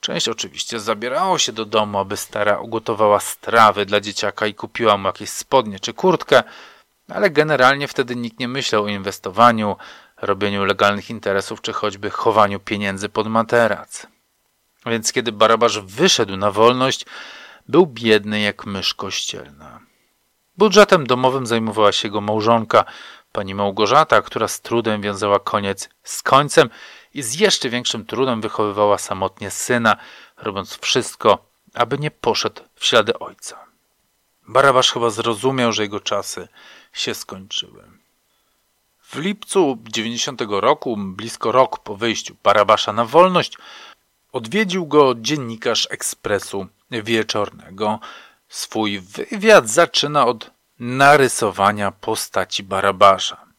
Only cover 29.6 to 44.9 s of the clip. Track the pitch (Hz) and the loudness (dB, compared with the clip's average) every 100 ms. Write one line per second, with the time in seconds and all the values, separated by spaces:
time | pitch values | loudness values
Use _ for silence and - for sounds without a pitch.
29.6 | - 123 113 101 - - - _ 107 98 | -2 2 2 0 -4 -20 -20 _ -8 -8
30.6 | 95 - - 135 113 - 113 95 _ _ | -10 -10 -4 -2 -4 -2 2 2 _ _
31.6 | _ - 117 143 151 _ - 104 110 - | _ -6 -4 -2 -6 _ -2 -2 -4 -8
32.6 | - _ - 123 107 - - - - - | -20 _ 0 2 2 -4 -8 -16 -20 -20
33.6 | - _ _ _ _ _ _ _ - 113 | -20 _ _ _ _ _ _ _ -2 2
34.6 | 139 127 127 127 117 107 117 107 127 135 | 4 4 2 0 -2 -2 -4 0 -2 0
35.6 | 120 107 104 101 - 101 95 - 92 _ | 0 0 -4 -6 -6 -6 -6 -12 -14 _
36.6 | - - _ - - 107 - 95 98 - | -20 -20 _ -10 -8 -8 -12 -16 -12 -10
37.6 | - 50 - _ _ _ _ _ _ _ | -12 -16 -20 _ _ _ _ _ _ _
38.6 | _ _ _ _ _ 127 170 208 - 202 | _ _ _ _ _ -6 -6 -6 -2 2
39.6 | 156 120 113 110 110 117 - 127 113 101 | 2 0 -8 -6 -6 -6 -6 -6 -4 0
40.6 | 110 151 - 107 98 92 113 - 113 120 | 2 0 -2 -6 -6 -10 -12 -6 0 2
41.6 | 131 - - 101 117 107 - - 98 104 | 2 0 -12 -6 -4 -4 -8 -4 2 4
42.6 | 101 107 - 107 117 143 185 180 - - | 4 4 2 -2 2 6 6 4 -4 -10
43.6 | - - - - _ _ _ 131 110 196 | -20 -20 -20 -20 _ _ _ -12 -4 -2
44.6 | 208 185 160 | -2 -4 0